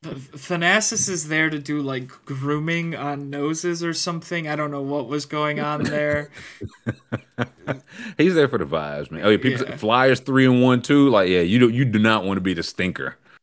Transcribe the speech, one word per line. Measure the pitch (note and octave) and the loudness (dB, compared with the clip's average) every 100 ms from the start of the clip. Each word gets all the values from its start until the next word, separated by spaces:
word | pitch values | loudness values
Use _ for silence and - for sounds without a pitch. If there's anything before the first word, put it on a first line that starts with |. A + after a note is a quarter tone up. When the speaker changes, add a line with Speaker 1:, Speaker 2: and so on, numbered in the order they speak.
Speaker 1:
Th-, | D#3+ | -12
Thanasis | C#3 C3 C#3+ - F3 E3+ G3+ G#3+ A3 - | -14 -16 -16 -6 -2 2 2 2 -2 -2
is | F#3 D3+ | -4 -2
there | D#3 D#3+ | 0 0
to | D3+ | -2
do, | C#3+ D3+ | -4 -4
like, | C#3 C3 B2+ - | -2 -4 -8 -16
grooming | - C#3 C#3 D3+ D#3 E3+ E3 | -10 -6 -2 -2 -2 -2 -4
on | D3+ C#3+ C#3+ C#3+ | -6 -6 -6 -8
noses | C#3+ D3 D#3+ F3 E3+ | -4 -4 -2 -4 -4
or | E3+ | -4
something. | D#3+ - E3+ - F3 D#3 | -4 -4 -6 -6 -6 -4
I | D3+ | -4
don't | D3+ | -4
know | C#3+ | -4
what | C#3 C#3+ A#2 | -4 -4 -4
was | D3 C#3+ | -6 -6
going | D#3 D3+ D3 | -4 -2 -2
on | D3 D3+ | -4 -2
there. | D3 D3+ D3 D3 D3 - - - - - - | -2 -2 -2 -2 -4 -14 -20 -16 -16 -12 -10
Speaker 2:
<laughs> | - _ - _ - - _ - C3+ _ G3+ A#3+ F#3 | -10 _ -12 _ -10 -10 _ -10 -10 _ -18 -16 2
He's | D#3+ | 2
there | E3+ C#3 | 4 2
for | A#2+ | 2
the | |
vibes, | D#2 D#2 D2 D2 D2 | -2 -4 -4 -8 -10
man. | D#2 | -2
Oh, | F#2+ | 2
yeah, | G#2+ | 4
people | B2+ B2+ - | 4 0 -4
Speaker 1:
Yeah. | - | -4
Speaker 2:
Flyers | G#2+ A#2+ C3 B2+ | 2 4 4 2
three | B2+ C3 C3 | 2 4 6
and | B2 | 6
one | B2+ B2 | 4 4
too. | - C#3+ C#3 | 4 4 6
Like, | A2 F#2 | 4 4
yeah, | F2+ | 4
you | E2+ A2 | 4 6
do, | B2 | 4
you | A#2 | 4
do | C3+ G#2+ | 2 4
not | G#2+ A2 | 4 4
wanna | F#2+ F#2+ | 0 -2
be | F#2 | -2
the | E2+ | -2
stinker. | E2 - F#2 D2+ C2+ - _ _ | -4 -4 -4 -4 -8 -12 _ _